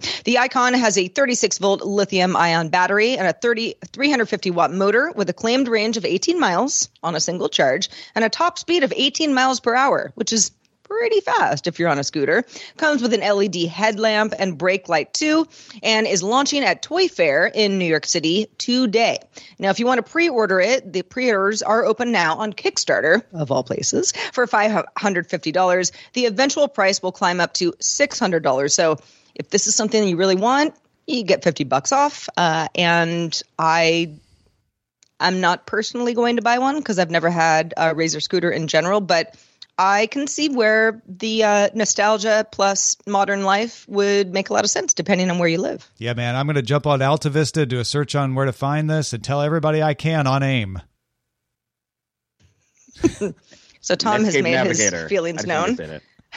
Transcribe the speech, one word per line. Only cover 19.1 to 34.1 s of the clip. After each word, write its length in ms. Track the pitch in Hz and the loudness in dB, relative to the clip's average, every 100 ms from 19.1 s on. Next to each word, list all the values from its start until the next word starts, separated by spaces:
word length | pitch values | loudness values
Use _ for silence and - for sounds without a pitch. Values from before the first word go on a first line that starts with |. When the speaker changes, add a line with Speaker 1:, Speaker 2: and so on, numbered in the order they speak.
| - - - - - | 0 -8 -20 -20 -4
Speaker 1:
Now, 140 | 196 | -2
if 80 | 190 | 0
you 80 | 240 | 0
want 180 | 254 - | 0 0
to 60 | |
pre-order 480 | 320 339 247 208 185 | 0 0 2 2 2
it, 340 | 196 262 190 | 2 0 -2
the 80 | 180 | -6
pre-orders 600 | - 262 247 202 196 214 | -6 -4 0 2 0 -2
are 220 | - 220 202 | 0 2 2
open 260 | 220 240 | 0 0
now 240 | 214 170 160 | 0 0 0
on 160 | 214 | -4
Kickstarter, 680 | - - - - 107 143 202 - | -4 -4 -2 0 0 4 2 0
of 180 | 170 143 | -6 -2
all 120 | 135 | -2
places, 480 | 127 - - - 370 - - | -2 -4 -2 -2 -2 -4 -6
for 140 | - 247 | -4 0
five 400 | 220 214 208 - - | 2 2 0 -2 -2
hundred 300 | 202 180 170 | -2 -2 -2
fifty 240 | 180 160 | -6 -2
dollars. 400 | 165 185 185 180 - - | 0 2 2 0 -6 -8
The 140 | 254 240 | -2 0
eventual 400 | 196 277 311 277 | 2 0 2 0
price 340 | 226 190 196 | 2 0 0
will 100 | 185 | -4
climb 300 | - 185 180 | -2 0 2
up 120 | 170 - | 0 0
to 180 | 175 - | -2 -2
six 400 | - - 285 - | -4 0 -2 0
hundred 240 | 202 165 | 0 0
dollars. 320 | 143 131 143 - | 2 0 2 2
So 220 | 165 151 - _ _ | 2 0 -6 _ _
if 160 | - - | -14 -4
this 160 | 196 - | -2 0
is 80 | |
something 340 | - 214 220 202 | 0 0 2 2
you 100 | 170 | 2
really 180 | 190 185 | 2 2
want, 400 | 226 269 302 - _ _ - | 2 2 0 -4 _ _ -6
you 160 | 247 | -4
get 200 | 190 - | 0 0
fifty 200 | 175 147 | 0 -2
bucks 280 | 135 135 - | -2 -2 0
off. 360 | 277 294 - - - | 2 0 -2 -8 -2
Uh, 300 | 170 160 151 - | 0 0 -2 0
and 640 | 170 170 165 170 165 - - - | 2 2 2 -2 -4 -6 -8 -2
I, 540 | 160 165 165 170 165 | 0 4 4 2 -2